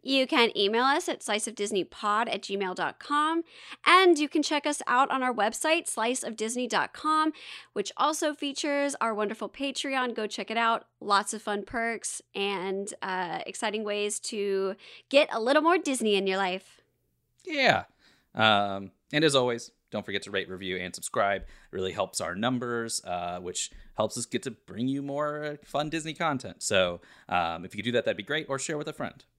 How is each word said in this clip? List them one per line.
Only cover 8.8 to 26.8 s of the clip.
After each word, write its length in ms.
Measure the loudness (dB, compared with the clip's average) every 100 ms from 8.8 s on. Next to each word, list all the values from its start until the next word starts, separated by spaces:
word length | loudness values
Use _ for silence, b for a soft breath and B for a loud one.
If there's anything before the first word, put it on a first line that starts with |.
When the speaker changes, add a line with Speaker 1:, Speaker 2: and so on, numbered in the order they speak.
| 0 0
Speaker 1:
our 120 | -2
wonderful 360 | 0 -2 -4 -10
Patreon. 640 | -6 -6 -4 -4 -2 -2 -4
Go 100 | -6
check 240 | -6 -4
it 60 | 0
out. 300 | 2 0 -4 _
Lots 320 | 2 2 2
of 80 | -6
fun 220 | -4 -6
perks 580 | -4 -4 -2 -4 -8 -10 _
and, 600 | -4 -2 -2 -2 -4 -4 -8
uh, 380 | -6 -4 -4 -6 -8
exciting 380 | -6 -4 -4
ways 360 | -4 -2 -2 -4
to 540 | -6 -4 -2 0 -2 -4 B B B
get 180 | 4 4
a 80 | 0
little 220 | 2 4
more 140 | 4 2
Disney 360 | 2 0 2 2
in 100 | 2
your 120 | 0
life. 420 | 0 -4 -10 _ _ _ _ _ _ _
Speaker 2:
Yeah. 420 | -2 4 4 4 0 _ b b b
Um, 580 | 4 6 6 4 -2 -8 _ _
and 140 | 2 4
as 100 | 4
always, 360 | 2 0 -6 _ _
don't 140 | -8 -4
forget 160 | -6
to 100 | -2
rate, 160 | -4 -4
review, 300 | -8 -6 -4
and 160 | -6 -8
subscribe. 460 | -6 0 2 0
It 60 | -4 b b -4
really 160 | -4
helps 300 | -2 -4 -4
our 140 | -6 -2
numbers, 680 | -2 -2 -2 -4 -4 -6
uh, 360 | -6 -6 -4 -6
which 300 | -8 -6 -8 b b -2
helps 200 | -2 0
us 80 | -4
get 160 | -6
to 80 | -6
bring 360 | -12 _ -4 -2
you 140 | -2
more 560 | -4 -4 -4 -4 -8 -10 -6
fun 240 | -4 -2
Disney 240 | -4 -6
content. 480 | -2 -2 -2 -4 -8
So, 380 | 2 4